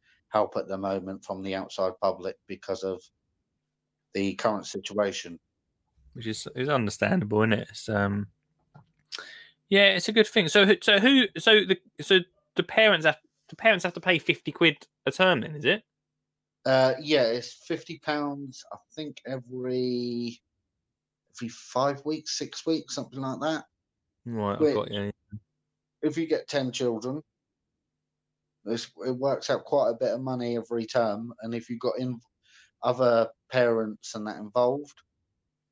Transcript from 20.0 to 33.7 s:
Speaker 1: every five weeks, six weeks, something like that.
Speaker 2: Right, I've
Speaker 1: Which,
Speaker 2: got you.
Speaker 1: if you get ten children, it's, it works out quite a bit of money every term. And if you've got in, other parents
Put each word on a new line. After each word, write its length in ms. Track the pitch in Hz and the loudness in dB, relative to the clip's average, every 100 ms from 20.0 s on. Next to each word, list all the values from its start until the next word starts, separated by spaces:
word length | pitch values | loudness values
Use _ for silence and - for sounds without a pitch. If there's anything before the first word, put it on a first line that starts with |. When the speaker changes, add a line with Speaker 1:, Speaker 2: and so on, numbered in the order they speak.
| 120 120 120 117 _ _ _ _ _ _ _ _ _ | -4 -6 -8 -10 _ _ _ _ _ _ _ _ _
Speaker 1:
every 140 | - 117 | -14 -14
five 540 | - - 123 143 139 | -14 -6 -2 -2 -2
weeks, 320 | 147 156 - - | -6 -8 -8 -8
six 280 | 143 - - | -8 -8 -4
weeks, 280 | 160 - | -4 -6
something 260 | - 117 131 | -10 -10 -8
like 200 | 131 107 | -8 -6
that. 240 | 151 160 - _ _ _ _ _ 120 | -4 -6 -10 _ _ _ _ _ -10
Speaker 2:
Right, 280 | 113 101 | -4 -2
I've 60 | 101 | 0
Speaker 1:
Which, 140 | 151 | 0
Speaker 2:
got 160 | 113 - | 0 -4
you. 220 | 104 101 - _ 104 - _ _ _ _ _ | -6 -6 -8 _ -18 -18 _ _ _ _ _
Speaker 1:
if 140 | 156 147 | -4 -4
you 100 | 160 | -2
get 220 | 147 - | -4 -2
ten 240 | 143 127 | -4 -4
children, 500 | 123 123 113 123 147 - _ _ _ _ _ _ _ _ _ _ _ _ _ | -2 -2 -2 -6 -8 -12 _ _ _ _ _ _ _ _ _ _ _ _ _
it's, 260 | 101 113 - - 120 | -6 -6 -6 -8 -6
it 60 | |
works 380 | 127 139 127 - | -2 -2 -2 -2
out 140 | 127 | -4
quite 260 | - 143 117 | 0 0 0
a 40 | |
bit 180 | 113 120 | 0 -2
of 80 | 117 | -2
money 360 | 131 127 120 120 | -4 -4 -2 -4
every 300 | 110 117 110 | -4 -6 -2
term. 460 | 127 113 104 117 - | 0 0 -2 -8 -12
And 120 | 113 | -8
if 140 | 117 113 | -8 -8
you've 80 | 117 | -6
got 180 | 123 120 | -4 -4
in, 200 | 127 117 - _ _ _ _ _ | -6 -8 -14 _ _ _ _ _
other 460 | 123 127 123 117 113 - _ | -4 2 4 4 2 -4 _
parents 640 | 127 120 | 0 2